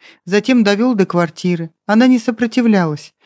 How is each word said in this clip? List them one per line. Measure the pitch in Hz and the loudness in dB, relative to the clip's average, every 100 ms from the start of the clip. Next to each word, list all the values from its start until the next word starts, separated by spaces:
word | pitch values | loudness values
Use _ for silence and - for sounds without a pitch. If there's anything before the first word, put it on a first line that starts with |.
| - _ - | -20 _ -4
затем | 202 214 247 | -2 0 2
довел | 202 202 247 220 | 2 2 0 0
до | 185 | 0
квартиры. | 175 165 - 180 170 165 _ - | 0 -2 -4 -4 -4 -6 _ -2
Она | 220 254 | 2 4
не | 247 | 2
сопротивлялась. | 240 220 240 254 233 202 165 147 - _ | -2 -4 -4 0 2 2 0 -4 -12 _